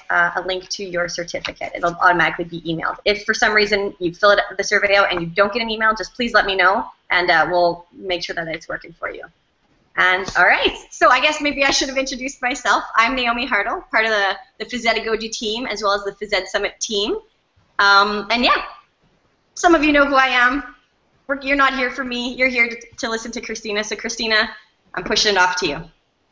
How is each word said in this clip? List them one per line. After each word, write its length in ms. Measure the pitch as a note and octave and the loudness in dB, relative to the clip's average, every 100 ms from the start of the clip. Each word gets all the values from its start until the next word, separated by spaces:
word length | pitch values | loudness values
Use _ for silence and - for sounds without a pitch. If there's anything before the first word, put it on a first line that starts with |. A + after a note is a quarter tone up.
| - | -2
uh, 220 | F3+ F3 F#3 | 0 2 0
a 60 | |
link 260 | F3+ F#3 - | -4 -6 -6
to 160 | - G3 | -10 -6
your 240 | F3 F3 | -4 -4
certificate. 600 | E3+ E3+ - - - - | -6 -8 -8 -8 -10 -10
It'll 220 | - F3 E3+ | -4 -4 2
automatically 500 | F#3 E3+ D#3+ E3+ E3+ | 4 4 2 0 -8
be 160 | E3+ | -8
emailed. 360 | E3 D#3+ - - - | -6 -4 -4 -4 -2
If 180 | G3+ | -2
for 100 | - | -2
some 200 | G#3+ A3 | 0 2
reason 420 | G#3 G3+ G3+ G3+ - | 2 2 0 -2 -4
you 160 | F3+ | -6
fill 160 | E3+ G#3 | 2 4
it, 100 | G3 - F#3+ | 4 2 -4
the 80 | |
survey 320 | G3 G#3 G3+ G3 | -2 0 2 4
out 160 | G3 | 2
and 80 | F3+ | 0
you 60 | E3+ | -2
don't 260 | G3+ G3+ | 2 2
get 120 | A#3 | 0
an 80 | A3+ | -4
email, 240 | A3 A3 G#3+ | 0 0 0
just 180 | F3+ | -6
please 220 | - A#3+ G#3 | -4 2 2
let 100 | G3 | 2
me 100 | F#3+ | 4
know, 300 | F3+ G#3+ C4 - - | 4 2 -2 -12 -4
and, 220 | F3+ F3+ | 0 2
uh, 160 | E3 D#3 | 4 4
we'll 380 | F3 F3 E3+ - | 4 2 0 -10
make 320 | - G3 F3 | -12 -6 -6
sure 120 | - F3 | -4 -8
that 120 | E3 | -8
it's 220 | E3 - | -10 -10
working 240 | - - | -12 -14
for 160 | E3 - | -12 -12
you. 140 | - - _ _ _ _ _ _ - | -12 -16 _ _ _ _ _ _ 0
And 340 | F3+ F#3 F#3+ - | 0 0 -2 2
all 80 | F#3+ | 4
right, 320 | D4 B4 - - | 4 0 -6 -12
so 180 | - D#4+ | 2 4
I 100 | B3+ | 4
guess 200 | D4 D4+ | 2 0
maybe 220 | C#4+ C#4 C#4 | -2 0 0
I 60 | |
should 180 | C#4 C#4 | 0 -2
have 80 | C4 | -2
introduced 420 | C4+ B3+ C4 - | -4 -6 -8 -4
myself. 400 | B3 C#4+ D4+ D#4+ - - | -6 -2 0 0 0 0
I'm 200 | A#3 C4 | 2 2
Naomi 320 | A#3+ A#3+ A#3+ | -2 -2 -2
Hartle, 420 | G#3 G3+ F4+ - | -2 -2 -6 -2
part 160 | A3+ A3 | 0 2
of 60 | |
the, 260 | G#3+ G3 G3 - - | 2 0 -2 -10 -14
the 60 | A3 | -10
Phys 200 | B3 A3+ | -4 -2
Ed 180 | A3 | -2
Goji 280 | G#3+ G#3+ A3 | -2 -4 -4
team, 340 | - A3 A3+ B3+ | -6 -6 -6 -6
as 160 | G#3 | -4
well 120 | G#3 | -2
as 100 | G3+ | -2
the 80 | G3 | -4
Phys 220 | - G#3 | -10 -4
Ed 140 | G3 F#3+ | -4 -2
Summit 320 | G3+ G3 - | -4 -4 -6
team. 380 | - G3+ A3 G#4+ _ _ _ _ _ - | -4 -2 -2 -4 _ _ _ _ _ 2
Um, 480 | G3+ G3 G#3 G#3 G#3 | 6 6 6 0 -2
and 140 | A#3 | 0
yeah, 200 | C#4 - - - _ _ _ _ _ _ _ - | 2 0 -4 -16 _ _ _ _ _ _ _ 0
some 180 | F4+ | 4
of 100 | E4 | 4
you 80 | D4+ | 4
know 140 | C#4+ C#4+ | 4 4
who 100 | C4+ | 4
I 120 | C4 | 2
am. 480 | B3 B3 C#4 - - _ _ _ _ - | 4 2 0 -6 -20 _ _ _ _ -8
We're, 160 | C#4 | -6
you're 160 | C4+ C#4+ | -2 2
not 160 | C4+ | 2
here 160 | C4 B3+ | 2 -4
for 140 | B3+ | -4
me. 320 | B3+ A#3+ B3 A#3+ | -6 -4 -6 0
You're 140 | B3+ | 0
here 200 | A#3+ A#3 | 2 -2
to, 80 | A3+ - - | -4 -16 -8
to 120 | A#3+ | -6
listen 220 | A3+ A#3 | -6 -6
to 100 | A#3 | -10
Christina. 420 | - A3 A3 G#3 | -8 -10 -6 -6
So 120 | G#3 G#3+ | -4 -6
Christina, 560 | A3+ - A3 A3 A3+ - _ _ _ | -8 -6 0 2 0 -6 _ _ _
I'm 100 | - | -10
pushing 280 | F3 G#3 G#3 | -2 0 2
it 80 | G3 | 4
off 160 | F3+ - | 4 2
to 60 | F3 | -4
you. 140 | D3 E3+ _ _ _ _ | -4 -10 _ _ _ _